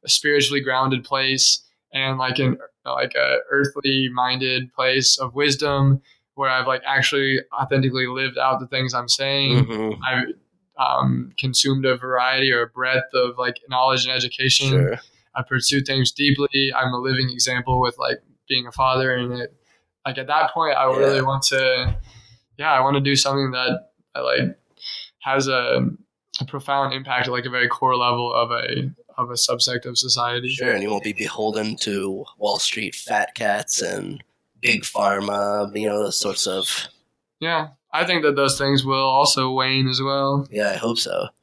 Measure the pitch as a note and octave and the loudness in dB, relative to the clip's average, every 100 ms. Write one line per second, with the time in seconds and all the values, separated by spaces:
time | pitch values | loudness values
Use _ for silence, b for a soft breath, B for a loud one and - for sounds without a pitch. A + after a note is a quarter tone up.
0 | - - D#3 D3 C3+ C#3+ C3 C3 C3+ C3 | 2 2 4 4 4 0 0 0 2 0
1 | A#2+ C3+ C3 C3 - - b b _ C3+ | 0 0 2 2 2 2 b b _ -4
2 | C3+ C3 C3 B2+ C3 - - _ - C3 | -2 -2 -2 2 2 0 -6 _ -6 -4
3 | B2+ - C2 - - C#3 C#3 C#3+ C3+ C3+ | -2 0 2 0 0 0 0 -2 0 0
4 | C3 B2 B2+ C3 C3 B2+ B2+ - C3 C3 | 0 0 -2 0 -2 -2 -4 -2 2 2
5 | B2+ - C3 B2+ D3 C#3 D3 C#3 C#3 C3+ | 2 0 -2 0 0 2 0 2 4 4
6 | b b b - C3+ B2+ B2+ B2+ C#3 C#3 | b b b -4 -2 0 0 -2 0 0
7 | B2+ C#3+ C3+ C3 - - C3+ C3+ C3 C3 | 2 2 2 0 -2 -6 0 2 2 0
8 | B2+ B2+ C3 B2+ C3 B2+ B2+ C3+ C3 B2 | -2 -2 -4 0 0 0 -2 -4 -2 -4
9 | A#2+ - C3+ C#3 C#3 C3 A2+ A2 A2 G#2+ | -2 0 0 2 4 4 4 0 -4 -2
10 | B2+ B2+ B2 - _ _ _ - B2+ - | -2 -2 -2 -6 _ _ _ -2 0 2
11 | - B2+ B2+ - C3 B2 C#3 C3+ C3 B2+ | 2 0 -2 -6 -4 -2 0 0 2 0
12 | B2+ B2+ B2+ C3 C3+ A#2+ A#2 B2 B2+ C3 | 0 0 2 2 2 2 0 -2 0 0
13 | B2+ B2+ B2 B2 B2 A#2+ - B2+ C3 C3 | 0 0 0 0 -4 -4 -4 2 4 4
14 | B2+ B2+ B2 - C3 - C#3 C3+ C3+ A#2 | 0 -2 -4 0 2 2 4 4 2 -2
15 | B B B B2+ C3 B2+ - C#3+ C3+ C3+ | B B B -8 -2 0 2 0 0 0
16 | B2 - C#3+ C#3 C#3+ C#3 C3+ B2+ B2+ B2 | 0 2 2 2 2 2 0 0 -2 -2
17 | B2+ B2+ C3 B2 B2+ B2+ A#2+ B2+ B2+ - | -2 -2 -2 -2 -2 0 0 2 2 0
18 | C3 B2 _ _ _ B2+ B2 - C3 C3 | -4 -4 _ _ _ -4 -4 -2 0 2
19 | C3 B2+ B2 B2 B2 _ _ _ _ _ | 0 0 -2 -6 -8 _ _ _ _ _
20 | C#3 C3 C3 D3 D#3+ E3 D#3+ C3 C3+ C3 | -10 -8 0 2 2 0 0 2 2 4
21 | C#3 C3+ C3 C#3 - C3+ C3 B2+ B2 - | 4 4 0 0 0 2 2 2 0 -2
22 | b b b b b - D3+ C3+ C3 C#3 | b b b b b -6 2 2 4 2
23 | C#3 C#3 C#3 C#3 C3+ B2+ B2+ B2+ - _ | 2 2 2 0 -2 -2 -2 -2 -6 _
24 | _ C2+ B1+ B1+ - - _ _ B B | _ -6 0 0 0 -6 _ _ B B
25 | B _ - C3+ C3+ C3 A#2+ B2+ - - | B _ -2 0 0 0 2 2 0 -4
26 | _ _ _ - C3+ C#3+ C#3 C#3 C3+ C3 | _ _ _ -8 -6 -8 -4 -2 -2 -4
27 | C3+ B2+ B2 B2 B2 B2 B2 - C3+ B2 | -4 -2 0 -2 -2 0 0 2 2 4
28 | B2 A#2+ A#2+ A#2 A#2 A#2 B2 B2+ C3 C#3 | 2 0 0 0 0 -2 -2 -4 -4 -8
29 | - - A#2+ A#2+ - B2 B2+ B2 B2+ A#2+ | -16 -8 -6 -2 0 0 0 -2 -4 -4
30 | B2+ B2 A#2+ A#2+ B2+ B2+ B2 G#2+ G2+ G2+ | 0 0 0 -2 -4 -2 0 0 0 -2
31 | G#2 G#2 G#2 - G#2+ G#2+ G#2+ A2+ - G2 | -4 -4 -6 -2 -2 -2 -4 -4 -4 -2
32 | F#2+ F#2+ - - G#2 - - A#2 G#2 - | -4 -6 -10 -4 -2 0 -2 -4 -6 -8
33 | - G#2 G#2 - A2 G2+ G#2 - F2+ F#2 | -4 -2 -2 -4 -2 -2 -2 -4 -2 -4
34 | F#2+ F#2+ - _ _ _ - G#2+ - - | -8 -12 -16 _ _ _ -2 -2 -2 -2
35 | G2+ G2 G2+ G2+ G2+ G2+ G2+ G#2 G#2+ G#2 | 0 0 -2 -2 -2 -2 -4 -2 -2 0
36 | G2+ - G#2 F#2+ - F#2+ F#2+ - - _ | -2 -2 -2 -2 -2 -2 -2 -4 -8 _
37 | _ _ _ _ E3 E3 D#3 _ _ D#3 | _ _ _ _ -4 -2 -4 _ _ -2
38 | F3 F3 D3+ C#3 C#3 C3+ C#3 C#3 C3 C3+ | 0 2 2 4 2 2 2 2 2 0
39 | C3+ C3+ C#3+ - C3 C3 C3 C3 C3 B2+ | 2 4 4 2 0 0 0 2 2 0
40 | C3+ C#3 C#3 C#3 C#3 G#2 G#2 F#2+ A2+ A#2 | -2 0 0 0 -2 -2 -2 0 -2 -2
41 | - G1+ - _ | -2 -4 -6 _